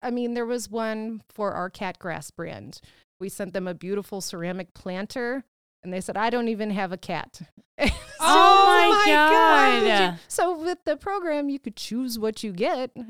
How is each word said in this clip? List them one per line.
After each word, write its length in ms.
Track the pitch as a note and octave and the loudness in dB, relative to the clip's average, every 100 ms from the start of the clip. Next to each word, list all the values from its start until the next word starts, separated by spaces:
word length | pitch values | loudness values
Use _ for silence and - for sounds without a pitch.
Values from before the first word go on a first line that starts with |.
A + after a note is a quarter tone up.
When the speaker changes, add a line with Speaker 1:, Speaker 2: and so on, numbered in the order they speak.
Speaker 1:
I 80 | B3+ | -8
mean, 240 | B3 A#3+ | -4 -4
there 120 | A#3+ A#3 | -6 -6
was 240 | B3 G3+ | -6 -6
one 520 | A3 A3 G#3+ A3 A3 _ | -6 -6 -6 -10 -12 _
for 220 | - G3+ | -8 -6
our 180 | E3+ F3+ | -6 -8
cat 300 | - F#3+ - | -8 -10 -8
grass 320 | F3+ D#3 - | -10 -10 -12
brand. 480 | - E3 G#2+ G#2+ - _ _ _ _ | -14 -12 -12 -16 -20 _ _ _ _
We 100 | F#3+ | -12
sent 240 | - G3 | -8 -8
them 140 | F#3+ F#3 | -6 -8
a 60 | |
beautiful 480 | E3+ F3+ G3+ G3 G3+ | -8 -6 -6 -6 -10
ceramic 520 | - F3+ E3+ F#3 F3+ | -10 -8 -8 -8 -12
planter, 680 | - F#3+ F#3 G#3 C4 A#3+ C4+ - _ _ _ | -14 -12 -10 -8 -8 -6 -6 -10 _ _ _
and 80 | F#3 | -10
they 80 | F3+ | -8
said, 160 | - G3 | -6 -2
"I 120 | A3+ | -2
don't 180 | A#3+ A#3 | 0 -2
even 240 | G#3+ G#3+ | -4 -4
have 200 | G3+ F#3 | -4 -4
a 60 | F#3 | -8
cat." 440 | - D#3+ - - D#3+ _ _ - | -8 -8 -8 -16 -20 _ _ -2
<laughs> 140 | C#4+ - - - | -2 -2 -12 -2
Speaker 2:
Oh 40 | D#4+ | 6
Speaker 3:
Oh 600 | F#4+ F#4+ G4 G4 F4+ F4 | 8 10 8 8 6 6
Speaker 2:
my 160 | G#4 G#4 | 4 4
Speaker 3:
my 0 | |
God. 840 | D4+ D#4 D#4+ D#4+ D4+ C4+ A#3+ A3 G#3 F#3 | 6 6 6 6 6 4 4 2 2 2
Speaker 2:
God. 80 | E3+ - | -2 -8
Speaker 1:
So 300 | - F4+ E4 | -2 -2 -2
with 260 | E4 F4 - | -6 -4 -4
the 120 | D4+ | -6
program, 520 | - G4+ F4 D4 C#4+ | -4 -6 -4 -4 -4
you 100 | C#4 | -6
could 160 | A#3 - | -10 -12
choose 420 | - A3+ C4 A3+ | -8 -6 -6 -4
what 240 | A3 A3 | -6 -6
you 80 | A3 | -10
get, 380 | F3 C4+ D4 B3+ - | -4 -4 -2 -6 -12